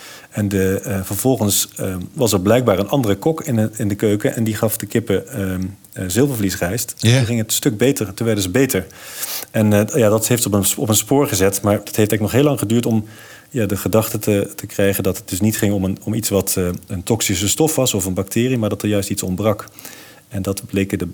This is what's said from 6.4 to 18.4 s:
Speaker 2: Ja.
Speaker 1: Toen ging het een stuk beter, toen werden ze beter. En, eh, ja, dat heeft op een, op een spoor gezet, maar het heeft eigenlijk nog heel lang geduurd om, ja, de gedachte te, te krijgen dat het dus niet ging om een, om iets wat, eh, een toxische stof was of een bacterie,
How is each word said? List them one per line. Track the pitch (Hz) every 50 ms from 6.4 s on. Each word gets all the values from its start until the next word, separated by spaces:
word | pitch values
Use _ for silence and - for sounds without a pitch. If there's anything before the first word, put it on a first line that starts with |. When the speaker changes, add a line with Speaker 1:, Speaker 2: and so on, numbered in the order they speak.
| 98 92 87 - 90 87 101 117 - - - -
Speaker 2:
Ja. | - 113 120 135
Speaker 1:
Toen | 120
ging | 104 120 113
het | 110 -
een | -
stuk | - - 147 113 101
beter, | 120 135 139 - 113 92 92
toen | - 117
werden | 113 110 104 95
ze | 92
beter. | 87 127 139 127 - 92 85 - - - - - - - - - - - - -
En, | - 117 107 104 104
eh, | 104 107 107 - 147
ja, | 113 104
dat | 107 113 - -
heeft | 123 117 -
op | 98 101
een, | 101 95 - - -
op | 143 113
een | 107
spoor | - - - 135 139 143 -
gezet, | 110 98 98 98 95 -
maar | - 101 104
het | 104 -
heeft | - - -
eigenlijk | 107 - 113 101
nog | 104 101
heel | - 123 143
lang | 147 135 113
geduurd | 107 101 117 120 117
om, | 120 113 110 107 - - - - - - - - _
ja, | - 127 107
de | 95 101 95
gedachte | - 95 92 113 107 - - 110
te, | - 110 104 101 98 - -
te | - -
krijgen | 101 - - 101 98 98 95 95
dat | 95 90 -
het | - -
dus | 98 90
niet | 104 110 107 -
ging | - 101 104
om | 98 95
een, | 92 95 - -
om | 92 110
iets | 117 113 -
wat, | 101 95 95 - - 98
eh, | 90 87 90 85 - -
een | 101 90 85
toxische | - 120 113 - - 101 87 104 98
stof | - - 160 151 -
was | 139 131 123 -
of | 101 104
een | 98 90
bacterie, | 98 95 - - 113